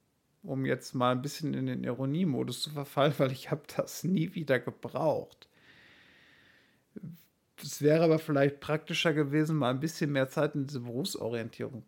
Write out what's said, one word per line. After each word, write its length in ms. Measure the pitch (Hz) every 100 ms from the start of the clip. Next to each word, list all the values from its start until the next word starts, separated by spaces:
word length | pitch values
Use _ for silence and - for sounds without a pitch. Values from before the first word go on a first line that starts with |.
| _ _ _ _
um 220 | 202 135
jetzt 300 | 131 127 -
mal 180 | 135 123
ein 80 | 127
bisschen 320 | 143 - 147
in 140 | 135 131
den 180 | 127
Ironiemodus 800 | 127 123 135 156 185 127 123 123
zu 80 | 151
verfallen, 420 | 147 135 147 147 -
weil 120 | 135
ich 200 | 131 -
hab 160 | 147 - -
das 280 | - -
nie 300 | 160 180 156
wieder 240 | - 139 123
gebraucht. 920 | 123 - - 131 156 113 - - - _ - - - - _ _ _ _ _ _ _ _ _ - 165 - _ _ _ -
Es 200 | 147 -
wäre 220 | 147 160
aber 140 | 165 156
vielleicht 420 | 156 143 139 143
praktischer 520 | - 151 - 165 170
gewesen, 420 | 151 139 151 156
mal 140 | 156 123
ein 120 | 131
bisschen 320 | 156 - 147
mehr 180 | 139 135
Zeit 240 | 160 151
in 120 | 151 139
diese 140 | 135
Berufsorientierung 1000 | 120 120 196 - 113 120 113 - 113 110